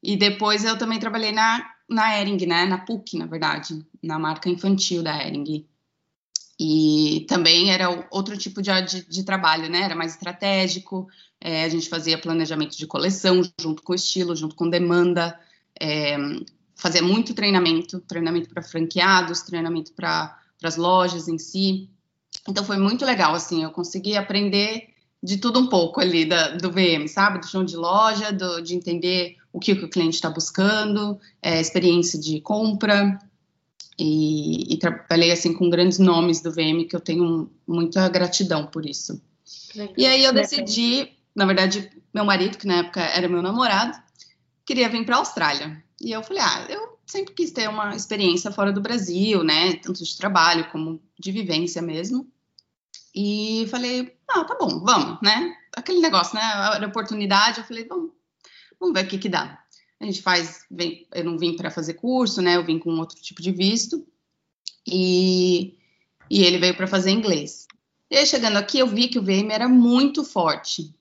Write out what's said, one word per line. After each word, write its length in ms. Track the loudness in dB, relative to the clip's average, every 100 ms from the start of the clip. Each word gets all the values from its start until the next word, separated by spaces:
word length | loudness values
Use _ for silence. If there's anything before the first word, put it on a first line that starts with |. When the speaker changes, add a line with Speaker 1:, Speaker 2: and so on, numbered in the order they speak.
Speaker 1:
E 160 | -2 2
depois 480 | 2 2 0 0 0
eu 100 | -2
também 240 | -2 -4
trabalhei 320 | -4 -4 -2
na, 320 | 2 2 0 -4 -20 _
na 300 | 0 0 0
Hering, 300 | -2 -2 0
né? 180 | 0 2
Na 140 | -2
puc, 360 | -4 -10 -8 -8
na 120 | -8
verdade, 580 | -4 -4 -4 -8 -12 -14 -12
na 160 | -8 -4
marca 320 | -4 -4 -2
infantil 540 | -2 2 2 2 -2
da 120 | -2 -4
Hering. 520 | -4 -6 -6 -6 -8 _ _ _ _ _ _ -10 -10 _
E 680 | 0 4 4 4 2 0 0
também 420 | 2 4 4 4
era 220 | 2 0
o, 140 | -2 -6
outro 280 | -6 -6 -6
tipo 240 | -10 -6
de, 100 | -2 -2
de, 260 | -2 -8 -8
de 140 | -8 -4
trabalho, 440 | 0 2 0 0
né? 120 | -2
Era 120 | -2
mais 200 | -2 -6
estratégico, 920 | -6 -12 -6 -2 0 0 -4 -8 -10 -10 _ _ _
é, 240 | -6 -2 -2
a 40 |
gente 200 | -2 -4
fazia 280 | -6 -2 -2
planejamento 600 | 0 -2 -2 -2 -6 -8
de 100 | -8
coleção, 540 | -4 -2 0 4 4 2 -4
junto 240 | -6 -6
com 100 | -4
estilo, 400 | -4 -2 -2 -2 -4
junto 180 | -6 -2
com 140 | 0
demanda, 680 | 2 2 4 4 2 -2 -6 _ _ _ -8
é, 380 | -4 -2 -2 -2 -4 -6 -12 _ _
fazia 280 | -6 0 2
muito 320 | 4 2 0
treinamento, 680 | 0 2 4 4 0 -2 -12
treinamento 480 | -8 -4 -2 -2 -4
pra 140 | -12
franqueados, 800 | -10 -6 -4 2 4 4 2 -6
treinamento 500 | -6 -6 -4 -4 -8
pra, 480 | -8 -4 -4 -4 -12 _ _
pras 200 | -6 -2
lojas 500 | 2 4 2 -2 -6
em 100 | -6
si. 520 | -6 -2 0 0 -6 _ _ _ _ -16 -6
Então, 160 | -4
foi 140 | -2 0
muito 260 | 2 2
legal, 320 | 0 2 2 0
assim, 280 | -2 -4
eu 80 | -4
consegui 440 | -6 -8 -6 -4 -4
aprender 800 | -2 0 0 0 0 -4 -12 _ _ _
de 140 | -4 -2
tudo 240 | 2 2
um 80 | 4
pouco 320 | 4 2 2
ali 240 | 2 2
da, 280 | 2 2 2
do 200 | -2 -4
V 220 | 2 4
M, 160 | 2 -2
sabe? 300 | 2 2 2
Do 80 | -6
chão 180 | -4 -4
de 100 | -2
loja, 560 | 0 4 4 2 -4
do, 300 | -4 -4 -6
de 140 | -6 -6
entender 600 | -4 -2 0 0 -2 -8 _
o 80 | -6
que, 160 | 0 0
que 80 |
o 60 | 0
cliente 320 | 0 0 0
tá 80 | -4
buscando, 920 | -4 -6 0 2 2 0 0 -2 -6 _ _
é, 180 | -2 -2
experiência 580 | 0 2 4 4 2 -2
de 220 | -4 -6
compra. 800 | -2 -2 0 0 2 4 2 0 -8 _ _ _ _ _ -20 -4
E, 760 | 0 2 2 0 -2 -4 -2
e 40 | -2
trabalhei, 540 | -2 -4 0 4 4
assim, 220 | 4 0
com 160 | 2 2
grandes 300 | 4 4 6
nomes 420 | 6 6 2 0
do 100 | -2
V 100 | 0
M, 240 | 2 2 -2
que 80 |
eu 60 | -4
tenho 500 | -2 0 2 0 -4 _ -4
muita 440 | 0 0 2 2
gratidão 580 | 2 0 0 0 -2 -2
por 180 | -8 -10
isso. 360 | -10 -10 -12 _ _ _ -20 -18
Speaker 2:
Legal. 200 | -14 -10 2
Speaker 1:
E 80 | 4
aí 200 | 6 6
eu 80 |
Speaker 2:
Legal. 100 | 4
Speaker 1:
decidi, 720 | 2 -4 -4 0 0 0 -4 _ _
na 120 | 0 2
verdade, 440 | 4 2 0 -8 -18 _
meu 120 | -2 2
marido, 320 | 2 2 -2
que 100 | 0
na 120 | 0
época 200 | 0 -4
era 300 | -2 0 0
meu 120 | -2
namorado, 560 | -2 0 0 2 0 -6 _ _ -20 _ _ _ -6
queria 240 | 0 0
vir 160 | 0 0
pra 100 | 0
Austrália. 680 | 0 -2 -2 -2 -6 -12 _ -12
E 100 | -8
eu 100 | -8
falei, 220 | -6 -2
"Ah, 220 | 0 0 -6
eu 320 | -10 -12 -16 -10
sempre 280 | -8 -8
quis 180 | -4 -4
ter 180 | -2 -4
uma 260 | -2 -6 -6
experiência 560 | -6 0 2 2 -2
fora 220 | 0 0
do 80 | 0
Brasil, 640 | 0 0 -2 0 2 4 4
né? 320 | 4 2 0
Tanto 260 | -6 -8
de 140 | -8 -4
trabalho 520 | 0 4 6 4 0
como 300 | -6 -6 -8 _ _
de 140 | -8
vivência 500 | -6 -2 -2 -2 -4
mesmo." 480 | -6 -6 -6 -6 -8 _ _ _ _ _ _ -20 _ -4
E 500 | -2 -2 -2 -2 -2
falei, 420 | -4 -4 -4 -6 _ -2
"Ah, 160 | -2
tá 140 | -2 -2
bom, 220 | -2 -2
vamos, 400 | 2 2 2 -2
né?" 340 | 0 2 0 -8 _
Aquele 280 | -12 0 2
negócio, 340 | 4 2 0 -2
né? 60 | -2 0 -2 -2
Era 100 | -4
oportunidade, 720 | -6 -6 -4 2 4 4 0
eu 60 | -10
falei, 220 | -12 -8
"Vamos, 240 | -8 -8 _ _ _ -20 -20 _ _
vamos 160 | 0
ver 120 | 0 0
o 20 |
que 100 | -4
que 120 | -2
dá." 280 | -2 -2 -10 _ _ _ _
A 80 | -8
gente 160 | -4
faz, 440 | 0 0 0 -10 _
vem, 380 | -6 -6 -6 -12
eu 100 | -6
não 140 | -4 -2
vim 180 | -2 -2
pra 160 | -6
fazer 220 | -6 -8
curso, 480 | -6 -2 0 0 2
né? 160 | 4 4
Eu 80 | 2
vim 120 | -2
com 140 | 0 -4
outro 160 | -4 -10
tipo 260 | -18 -8
de 80 | -4
visto. 560 | 0 0 0 -2 -6 -10 _ _ _ _ _ -18 -16 -6
E, 920 | -2 2 2 4 4 2 2 -2 _ _ _ _ _ _
e 140 | 4
ele 140 | 6 6
veio 180 | 2 0
pra 100 | 0
fazer 260 | 0 2
inglês. 540 | 2 2 -2 -4 -14 -20 _ _ _ _
E 60 | 2
aí, 80 | 2
chegando 320 | 2 2 0
aqui, 200 | 0 2
eu 100 | 2
vi 200 | 2 0
que 100 | 0
o 60 |
V 140 | 2 2
M 160 | 2
era 160 | 0 6
muito 560 | 6 8 6 4 0 -4
forte. 680 | 0 0 0 -6 -8 -10 -14